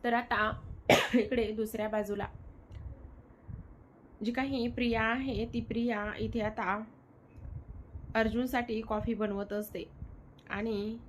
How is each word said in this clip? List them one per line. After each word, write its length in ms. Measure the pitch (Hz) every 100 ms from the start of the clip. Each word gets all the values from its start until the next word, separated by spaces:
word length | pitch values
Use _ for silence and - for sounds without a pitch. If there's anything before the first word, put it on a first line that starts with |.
तर 100 | 240
आता 360 | 233 226 208 214 - - - -
<coughs> 260 | - -
इकडे 360 | 247 208 247 214
दुसऱ्या 360 | 214 214 220 214
बाजूला 380 | 214 202 202 - - - - - - - - - - - - - - - - - - - -
जी 80 | 214
काही 340 | 240 277 269 240
प्रिया 340 | 240 240 226
आहे, 420 | 220 240 269 214 233
ती 140 | 233
प्रिया 440 | 233 220 240 214 208 -
इथे 220 | 214 233
आता 420 | 214 214 190 208 220 - - - - - - - - - - - -
अर्जुनसाठी 680 | 220 220 220 247 247 240 220
कॉफी 340 | 220 214 208
बनवत 380 | 214 214 196 202
असते 320 | 208 208 180 - - - - - - -
आणि 480 | 202 220 208 208 233